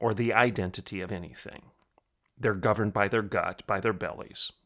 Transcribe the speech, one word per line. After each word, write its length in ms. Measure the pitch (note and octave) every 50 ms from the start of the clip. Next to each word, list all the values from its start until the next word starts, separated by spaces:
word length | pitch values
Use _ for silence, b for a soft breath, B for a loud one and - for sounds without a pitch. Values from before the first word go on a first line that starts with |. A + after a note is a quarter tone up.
or 120 | - A#2 A2
the 220 | G2 A#2+ A#2 G#2+
identity 680 | A2+ A#2+ B2 G#2 F2+ F#2+ F2+ F#2 - F#2 - - F#2+
of 120 | F#2 F2+ F#2+
anything. 500 | F2+ F2 E2 - - - - - - - - _ _ _ _ _ _ _ _ _ _ _ _ _
They're 180 | - A#2+ A#2 G#2
governed 380 | F#2+ F#2 G#2+ G#2+ G#2+ G#2+ G#2 G2
by 140 | G#2+ G2+
their 160 | G2 A#2 A2+ G#2+
gut, 400 | G2 F#2+ F#2 E2+ F2 F#2 - -
by 120 | - G#2 G2
their 140 | F#2 A2+ G#2
bellies, 580 | F2+ F#2+ E2 - - - - - - - - - _ _